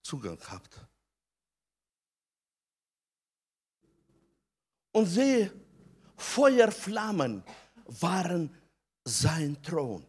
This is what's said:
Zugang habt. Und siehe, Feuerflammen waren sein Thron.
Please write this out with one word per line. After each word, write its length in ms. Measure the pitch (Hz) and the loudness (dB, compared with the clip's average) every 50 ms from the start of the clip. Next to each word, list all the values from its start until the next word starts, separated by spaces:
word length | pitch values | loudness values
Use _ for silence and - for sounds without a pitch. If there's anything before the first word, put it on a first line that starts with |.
Zugang 380 | _ - - 139 113 95 82 - - - | _ -10 -12 -10 -10 -12 -12 -12 -16 -18
habt. 260 | - - _ - - - - _ _ _ _ _ _ _ _ _ _ _ _ _ _ _ _ _ _ _ _ _ _ _ _ _ _ _ _ _ _ _ _ _ _ _ _ _ _ _ _ _ _ _ _ _ _ _ _ _ _ _ _ _ _ _ _ _ _ _ _ _ _ _ _ _ _ _ _ _ _ _ _ _ _ _ _ _ _ _ _ _ | -18 -18 _ -20 -20 -20 -20 _ _ _ _ _ _ _ _ _ _ _ _ _ _ _ _ _ _ _ _ _ _ _ _ _ _ _ _ _ _ _ _ _ _ _ _ _ _ _ _ _ _ _ _ _ _ _ _ _ _ _ _ _ _ _ _ _ _ _ _ _ _ _ _ _ _ _ _ _ _ _ _ _ _ _ _ _ _ _ _ _
Und 140 | _ 220 220 | _ 2 2
siehe, 480 | 175 170 220 262 277 269 240 208 196 - - - _ _ - - - - _ _ - _ | 4 2 2 4 4 4 2 0 0 -4 -14 -20 _ _ -20 -20 -20 -20 _ _ -20 _
Feuerflammen 1300 | - - - - 240 285 269 262 247 226 214 214 - - 190 214 214 214 214 208 175 139 123 110 98 92 - - - - _ _ - - | -14 -12 -6 0 4 4 6 8 8 6 4 4 -4 -8 -6 -6 -4 -4 -4 -2 -2 -2 -2 -4 -8 -12 -16 -20 -20 -20 _ _ -20 -20
waren 640 | - 117 - - 175 185 190 180 175 180 175 160 143 - - _ _ _ _ _ _ _ _ _ | -20 -10 -4 -2 -2 -2 -2 -2 -2 -4 -4 -4 -6 -10 -18 _ _ _ _ _ _ _ _ _
sein 560 | 123 113 - - 156 156 160 156 143 147 143 | -6 -4 0 0 0 0 0 -4 -4 -6 -8
Thron. 420 | 143 165 175 160 143 120 104 82 67 | -10 -6 -4 -4 -4 -4 -8 -10 -14